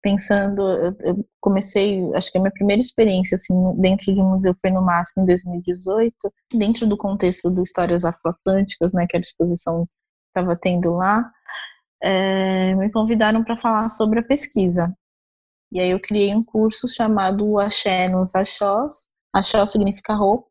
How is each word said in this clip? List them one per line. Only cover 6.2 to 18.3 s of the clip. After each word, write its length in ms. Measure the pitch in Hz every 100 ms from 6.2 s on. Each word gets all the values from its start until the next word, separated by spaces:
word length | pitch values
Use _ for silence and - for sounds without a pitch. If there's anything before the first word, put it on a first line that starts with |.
| 202 _ _
dentro 360 | 233 208 233 220
do 100 | 202
contexto 540 | 202 202 180 180 180
do 100 | 180
Histórias 420 | 185 - 175 175
Afroatlânticas, 920 | 170 170 165 175 - 190 196 - 170
né, 120 | 185 175
que 80 | 175
era 60 |
a 80 | 180
exposição 560 | - 170 170 - 165 170
que 480 | _ _ _ _
tava 220 | - 180 175
tendo 400 | 185 180 170 175
lá, 340 | 185 214 240 _ - - - _ _ _
é, 720 | - 190 190 190 190 190 185 190
me 160 | 202
convidaram 520 | 214 220 226 220 220
pra 120 | 220 233
falar 340 | 233 214 226
sobre 300 | - 214 220
a 40 |
pesquisa. 680 | 233 285 - 226 185 175 170 185 _ _ _ _ _ _ _
E 80 | 185
aí 120 | 180
eu 80 | 185
criei 360 | - 208 202 208
um 80 |
curso 440 | 226 220 220 220 247
chamado 720 | - 220 208 190 196 208 208
Axé 500 | 202 208 208 185 185
nos 240 | 185 185